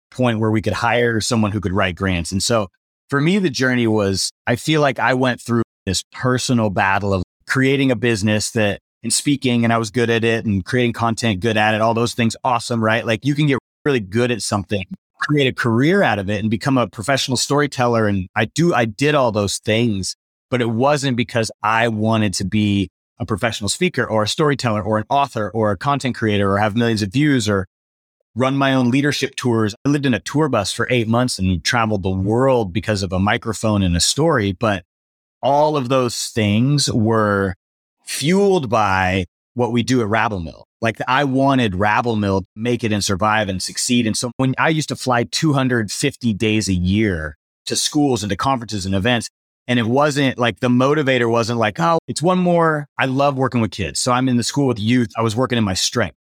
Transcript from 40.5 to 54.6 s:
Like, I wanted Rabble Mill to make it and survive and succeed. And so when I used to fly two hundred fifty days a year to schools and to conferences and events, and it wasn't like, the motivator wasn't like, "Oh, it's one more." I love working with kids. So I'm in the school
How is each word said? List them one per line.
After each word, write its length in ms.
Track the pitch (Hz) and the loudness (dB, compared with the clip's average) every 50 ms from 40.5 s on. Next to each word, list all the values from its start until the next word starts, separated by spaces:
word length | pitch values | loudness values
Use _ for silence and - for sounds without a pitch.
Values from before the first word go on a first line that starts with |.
| 52 52 - _ _ _ | -12 -16 -20 _ _ _
Like, 180 | 113 113 107 - - - | -2 -2 -2 -2 -2 0
I 160 | 127 135 147 | 0 0 2
wanted 500 | 135 127 131 135 139 139 127 120 107 90 | 2 2 2 2 4 4 2 2 0 0
Rabble 420 | 90 104 104 104 120 117 120 113 | 0 0 2 2 2 0 0 0
Mill 260 | 107 104 98 95 95 | 0 0 0 0 0
to 40 | 92 - _ | -2 -6 _
make 300 | 107 110 123 123 113 - | -6 -4 -2 -2 -2 -2
it 80 | 107 | -2
and 100 | 107 104 | -2 -2
survive 460 | 92 - 101 87 107 107 107 110 107 95 | -2 -2 -2 0 0 2 2 2 0 -2
and 140 | 95 92 | -4 -6
succeed. 440 | - - 92 - - - 123 120 110 | -8 -8 -8 -6 -2 0 0 2 2
And 100 | 107 98 | 0 -2
so 160 | - - 120 - | -4 -6 -6 -4
when 180 | - 131 131 127 - | -2 -2 -2 0 0
I 100 | 131 160 | 0 0
used 220 | 160 156 143 - | 0 -2 -2 -4
to 60 | 131 | -8
fly 280 | - - 131 123 120 120 | -6 -2 0 0 0 0
two 280 | - - - 160 156 | -2 -2 -2 0 2
hundred 380 | 139 139 131 127 123 117 107 92 | 2 2 0 0 0 0 -2 -4
fifty 420 | - - - 139 - - - 117 | -4 -4 -4 -4 -4 -2 -2 -2
days 360 | 104 90 113 110 110 107 104 95 | 0 0 0 0 0 0 0 0
a 60 | 95 | 0
year 640 | 90 87 90 98 107 110 104 92 80 78 76 76 - _ _ _ _ _ | 0 2 2 2 2 2 0 0 -4 -6 -10 -12 -16 _ _ _ _ _
to 100 | - 123 | -6 -4
schools 460 | - - - - 151 143 139 123 101 | -4 -4 -2 0 0 2 2 0 -2
and 80 | 101 101 | -2 -4
to 60 | 98 | -4
conferences 480 | - - 135 135 120 117 101 107 101 90 | -2 -2 -2 -2 -2 -4 -6 -8 -6 -4
and 100 | 95 98 | -2 -2
events, 340 | 98 92 120 123 113 104 - - _ _ _ _ _ _ | 0 2 2 0 0 -2 -6 -14 _ _ _ _ _ _
and 120 | - 123 123 | -2 -2 0
it 80 | 113 | 0
wasn't 500 | 110 123 139 147 151 131 143 139 131 - | 0 2 2 2 2 2 0 0 0 0
like, 240 | - 123 117 92 - | 0 0 -2 0 0
the 80 | - 123 | 0 2
motivator 600 | 123 123 131 139 151 156 143 135 131 123 120 113 | 2 4 2 2 2 2 2 2 2 2 2 2
wasn't 280 | 117 117 113 104 120 117 | 2 0 0 0 0 0
like, 200 | 113 107 - - | 0 -2 0 0
"Oh, 200 | 170 170 165 165 - - | 0 0 0 0 -2 -6
it's 120 | - - | -6 -2
one 180 | 147 180 185 185 | 0 0 2 2
more." 480 | 180 175 175 170 165 160 156 147 143 - _ - | 2 2 2 4 2 2 0 -2 -6 -8 _ -2
I 80 | 123 | -2
love 300 | 135 127 135 139 143 139 | 0 2 2 2 2 2
working 240 | 131 131 120 127 120 | 0 -2 0 0 0
with 100 | 110 101 | -2 -2
kids. 300 | - - 92 73 67 - | -2 -6 -8 -6 -6 -4
So 120 | - 127 | -2 0
I'm 160 | 123 127 131 131 | 0 2 2 2
in 80 | 123 | 2
the 60 | 120 | 0
school 240 | 110 - - 143 | 0 -2 -2 0